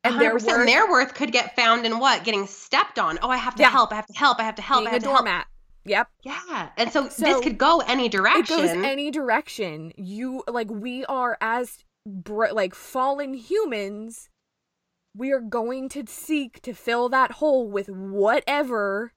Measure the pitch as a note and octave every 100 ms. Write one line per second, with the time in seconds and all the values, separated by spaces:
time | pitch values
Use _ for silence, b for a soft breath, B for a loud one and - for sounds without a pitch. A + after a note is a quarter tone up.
0 | A#3+ A#3+ A3+ A#3 A3 A#3 A#3+ C4+ G#4+ C#4+
1 | C4 - C4+ B3 - - A#3 A#3 A#3 A3+
2 | C4+ A3 A#3 G#3 G3 - - C4+ G4+ -
3 | F3 E3+ A#3+ B3+ A#3 A#3 C4+ C4 A3 G#3+
4 | G#3+ - C#4+ A#3+ A3 A3 - C4 G#3+ A#3
5 | B3 C4+ A#3 F3 - - _ - G3 G3+
6 | - _ C4 F#4+ F#4 C4+ D#3 - A#3 D4+
7 | C4+ - D4 C4+ C4 A3 C#4 E4 B3 B3+
8 | A#3+ G3 G3+ F4 - E4 E4 E3+ C4+ C4+
9 | D4 C#4+ C4 A3 - - F#3 D#3 D#3+ -
10 | F#3 G#3 B3+ C4 A3 A#3 A3 G#3+ A#3+ B3
11 | C4+ C4 B3 A3 A3 A#3 B3 - _ _
12 | G#3+ G3 F3 G#3 A3+ A3 F#3+ - - C4
13 | C4 C#4 C#4 C4 A3+ G4+ G4+ A3 G3 G#3
14 | A3 A3+ - _ _ _ _ _ _ _
15 | _ G3+ C4 C4+ A3 A#3 A3+ C4 C4 C#4+
16 | A3+ - - D#4 B3+ - - G3+ - A#3
17 | A#3+ C4 B3+ A#3 D4+ C4+ A3+ G3+ G3 F#3+
18 | G3 G3 G3+ C4+ - C#4+ C#4 A3+ G3+ G3
19 | A#3